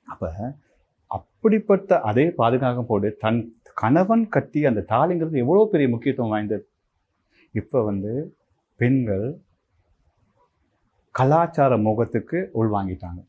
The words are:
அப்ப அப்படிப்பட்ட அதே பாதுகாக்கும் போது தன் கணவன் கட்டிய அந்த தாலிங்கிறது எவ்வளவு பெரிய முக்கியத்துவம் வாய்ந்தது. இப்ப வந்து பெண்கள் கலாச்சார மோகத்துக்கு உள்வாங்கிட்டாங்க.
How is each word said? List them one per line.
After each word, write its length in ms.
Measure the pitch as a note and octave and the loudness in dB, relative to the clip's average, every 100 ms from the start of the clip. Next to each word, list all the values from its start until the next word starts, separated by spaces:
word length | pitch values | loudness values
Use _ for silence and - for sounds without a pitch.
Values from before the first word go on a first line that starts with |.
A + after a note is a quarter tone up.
அப்ப 280 | - - F2 E2 A#2 D3 _ _ _ _ _ | -20 -10 -10 -8 -10 -10 _ _ _ _ _
அப்படிப்பட்ட 920 | - - _ A3 G#3+ G#3+ F#3+ F#3+ F3+ | -12 -12 _ 0 0 2 -2 2 0
அதே 300 | G#2+ G#2+ D#3+ | 2 2 2
பாதுகாக்கும் 560 | E3 A#2 B2+ C3 B2 A#2+ | 2 0 2 0 -2 -2
போது 300 | G#2+ G#2 G#2+ | 0 -2 -2
தன் 380 | A2 A#2 A2 - _ | -2 -2 -4 -16 _
கணவன் 540 | - A2 D3+ F#3 A3+ A3 | -4 2 2 4 0 2
கட்டிய 400 | D3 C#3 D#3 D3 | -2 -2 -2 0
அந்த 160 | G#2+ F#2 | 0 0
தாலிங்கிறது 480 | A2+ D#3 F3 D#3+ D3+ | 0 2 0 -2 0
எவ்வளவு 320 | A#2+ F#3 G#3+ | 2 2 4
பெரிய 180 | F#3 C3+ | 2 2
முக்கியத்துவம் 420 | A#2 C#3 C3 A#2 | 0 -2 -2 -2
வாய்ந்தது. 380 | G#2+ G#2 G#2 - _ _ _ _ _ _ _ _ | -2 -2 -6 -8 _ _ _ _ _ _ _ _
இப்ப 300 | A2 - C3+ | -8 -2 -2
வந்து 540 | G#2+ G2+ G2+ A#2+ D#3+ _ _ _ _ _ | 0 -2 -4 -6 -8 _ _ _ _ _
பெண்கள் 640 | B2 C3+ A#2 F#2+ A2+ F3 _ _ _ _ _ _ _ _ _ _ _ _ _ _ _ _ _ | 2 2 0 -2 -4 -8 _ _ _ _ _ _ _ _ _ _ _ _ _ _ _ _ _
கலாச்சார 680 | - C3 D#3 E3+ D#3+ C#3 A#2 | 0 2 4 2 2 2 4
மோகத்துக்கு 680 | G#2+ A2 A2+ A2+ - E3+ F#3 | 2 0 -2 -2 -4 -6 -6
உள்வாங்கிட்டாங்க. 760 | A2+ A2 G#2 F#2+ F2+ F2+ F2 | -2 0 0 -4 -8 -12 -16